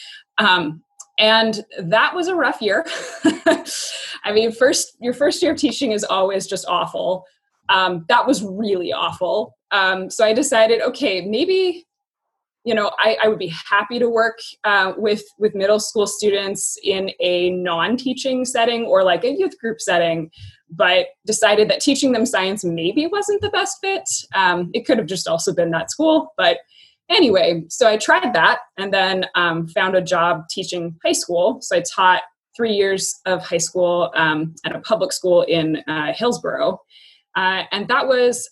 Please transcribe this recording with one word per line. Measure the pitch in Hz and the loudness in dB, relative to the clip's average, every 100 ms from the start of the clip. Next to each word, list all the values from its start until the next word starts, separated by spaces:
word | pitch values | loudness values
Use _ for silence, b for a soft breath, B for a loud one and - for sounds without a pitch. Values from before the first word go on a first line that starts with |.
| B B B - | B B B 0
Um, | 214 180 156 160 _ - - - | 2 2 0 -8 _ -20 -10 0
and | 220 220 226 214 - - | 4 4 2 -2 -8 -10
that | 170 214 233 359 | -2 0 0 -2
was | 339 | -2
a | |
rough | 359 269 - | 0 0 -2
year. | 208 247 330 - | -2 -2 -2 -8
<laughs> | - - 277 - - - - B B B B B | -12 -2 -2 0 2 0 0 B B B B B
I | - | -2
mean, | 214 226 | 0 0
first, | 226 262 330 - _ | 2 2 2 -4 _
your | 240 | -6
first | 247 285 330 | 0 0 2
year | 339 | 0
of | 311 | 0
teaching | 294 226 277 | -2 -2 -2
is | 214 | -2
always | 214 190 190 196 190 | -2 0 0 0 -4
just | 185 - | -6 -4
awful. | 175 170 170 170 185 - b b b - | -4 -2 -4 -4 -4 -8 b b b 0
Um, | 190 185 180 165 | 2 2 -2 2
that | 247 247 | 2 2
was | 262 | 0
really | 202 185 220 190 170 | -2 -6 -4 -2 -4
awful. | 147 170 - 180 208 233 _ - | -4 -6 -4 -2 -2 -4 _ -4
Um, | 202 190 185 190 | 0 2 0 -4
so | - | 0
I | 220 | 2
decided, | 220 302 226 220 226 | 2 2 4 4 4
okay, | - 247 269 185 | 0 -2 -2 -2
maybe, | 180 220 349 381 370 349 - _ _ _ _ _ _ _ | -2 -2 0 2 0 -2 -10 _ _ _ _ _ _ _
you | 233 | -4
know, | 220 208 - | -2 0 0
I, | 214 220 | 0 2
I | 220 | 2
would | 214 | 0
be | 180 160 - | -4 -10 -2
happy | 202 214 240 | 0 0 -2
to | 240 | 0
work, | 226 226 226 - - | 2 0 -2 -14 -6
uh, | 214 202 190 180 | 0 2 0 -2
with, | 208 208 - - | -2 -2 -6 -4
with | 208 | -2
middle | 208 196 214 | 0 2 2
school | 214 226 202 | 0 -2 -2
students | - 208 202 196 190 - - | -2 0 0 -2 -6 -6 -6
in | - 190 190 - | -4 -2 -4 -2
a | 180 180 180 | 0 2 0
non-teaching | 180 180 170 175 247 262 254 269 254 | -2 -2 -2 0 0 -2 -4 -4 -4
setting | 247 233 233 233 226 | -2 0 0 0 2
or, | 190 | 4
like, | 185 175 | 4 2
a | 233 | 0
youth | 285 381 - | 0 -2 -4
group | 226 226 | -8 -6
setting, | - 175 170 165 160 B B B B | -2 0 2 0 -6 B B B B
but | 165 185 185 180 - - | 0 2 2 0 -4 -6
decided | 214 220 208 214 | 2 4 4 2
that | - | 2
teaching | - 262 277 | 0 2 2
them | 233 240 | 2 0
science | 196 190 208 | 0 -2 -2
maybe | 180 165 165 233 320 | -4 -2 -2 0 -2
wasn't | 403 415 403 | -2 -2 -2
the | 403 | -2
best | 381 392 - | -2 -4 -4
fit. | 392 392 - - - | -6 -6 -4 -8 -4
Um, | 190 185 175 175 | 0 2 0 -2
it | 226 233 | -4 0
could | 247 | 0
have | 160 | 0
just | 185 - | -6 -4
also | 165 196 | -2 -2
been | 170 170 | 0 0
that | 165 - | -2 -4
school, | - 320 311 - - | -2 2 2 0 0
but | 339 - - b b b - | 0 0 -4 b b b 0
anyway, | 427 285 190 165 170 160 | 4 4 4 2 0 -2
so | - 226 | 2 2
I | 214 | 4
tried | - 339 320 | 2 2 2
that | 180 180 240 - - | 2 4 2 -4 -10
and | 196 | -2
then, | 196 190 190 185 | 0 2 0 -2
um, | - 175 165 165 | 0 0 0 -4
found | - 190 190 | -2 0 0
a | |
job | 170 180 170 160 - | 0 2 2 0 -4
teaching | - 180 180 170 165 | -10 -8 -6 -8 -4
high | 320 | -2
school. | 349 - 175 190 254 | -2 -2 0 0 0
So | - 180 | -2 -2
I | - | -2
taught | - 185 180 - _ _ - | 0 2 2 -2 _ _ -4
three | 233 | -2
years | 202 196 190 170 - 190 | 2 0 0 -4 -6 -4
of | 180 | -4
high | - 170 | -2 -4
school, | 165 180 175 175 170 | -2 0 0 2 0
um, | - 160 156 160 160 | 0 0 0 -4 -6
at | 160 - | -8 -8
a | |
public | - 220 185 | 0 2 2
school | - 185 175 | 0 2 4
in, | - 165 160 156 - | 4 2 0 -2 -4
uh, | 156 151 | -4 -2
Hillsborough. | 135 233 180 170 135 147 185 _ b b b b | -2 -2 -2 -4 -2 -2 -2 _ b b b b
Uh, | 180 185 190 - | -2 0 -2 -4
and | 196 185 | -6 -2
that | 254 262 | 0 2
was | 254 247 240 - | 4 2 0 -6